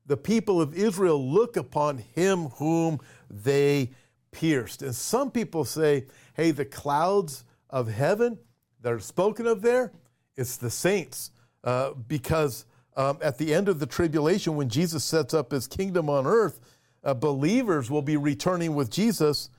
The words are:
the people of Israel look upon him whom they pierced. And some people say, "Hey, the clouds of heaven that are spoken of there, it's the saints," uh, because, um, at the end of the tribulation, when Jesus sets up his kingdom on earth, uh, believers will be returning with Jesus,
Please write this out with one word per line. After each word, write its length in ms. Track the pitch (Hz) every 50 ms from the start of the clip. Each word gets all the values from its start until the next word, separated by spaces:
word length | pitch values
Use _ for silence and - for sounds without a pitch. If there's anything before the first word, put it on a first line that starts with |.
| _
the 140 | 139 143 -
people 420 | - 185 220 226 - 214 190 170
of 140 | 160 139 160
Israel 580 | 180 208 226 175 180 190 175 151 143 131 127
look 240 | 151 202 233 233 -
upon 400 | 175 131 - - 151 147 147 139
him 520 | 123 107 - - 156 180 196 190 180 165 135 -
whom 440 | - 143 160 165 165 165 165 156 131 - - - - - -
they 600 | 98 101 104 135 139 143 143 143 143 143 127 117 - - _ _ _ _ _ _
pierced. 500 | - - 160 160 151 127 110 - - -
And 120 | 135 135 117
some 360 | - - - - 262 285 262
people 340 | - 240 208 - - 160 143
say, 440 | - - 156 160 151 143 135 123 - - - - - _
"Hey, 160 | - 165 165
the 160 | 147 135 135
clouds 800 | - - - - 151 143 151 165 185 202 202 185 151 131 - - _ _ _ _ _
of 180 | 135 131 120 110
heaven 500 | 107 107 139 165 208 214 240 240 226 - - _ _ _ _ _ _ _
that 100 | 117 120
are 80 | 117 113
spoken 460 | - - - 180 185 214 214 233 226
of 160 | 233 226 190
there, 300 | 208 233 247 254 247 - - - _ _ _ _ _ _ _
it's 220 | 135 123 - - -
the 120 | 120 117
saints," 600 | - - - 175 208 196 147 - - - - - _ _ _ _ _ _ -
uh, 280 | 123 123 127 135 139
because, 720 | 151 135 110 117 151 143 - - 160 160 151 139 117 - - _ _ _ _ _ _
um, 240 | 135 135 139 147 156
at 160 | 156 151 127 -
the 160 | 160 156 147
end 140 | 180 202 202
of 80 | 185 143
the 80 | 151
tribulation, 720 | 127 - - 175 165 147 160 147 160 196 202 - 170 156
when 120 | 147 139 123
Jesus 360 | 107 147 180 170 160 143 -
sets 280 | - - 160 143 -
up 200 | - 156 139 -
his 140 | 147 131 117
kingdom 440 | - - - 190 196 175 175 156 147
on 160 | 143 139 127
earth, 340 | 151 208 233 214 156 - - - - _ _ _ _ _ _
uh, 120 | - 139 135
believers 760 | 120 156 151 143 135 143 170 220 262 262 208 170 147 123 107
will 120 | 147 151
be 160 | 139 151 156 147
returning 560 | 143 151 143 - - 180 185 175 170 165 151
with 160 | 147 139 113
Jesus, 580 | - 170 208 233 185 - 160 147 143 - - - -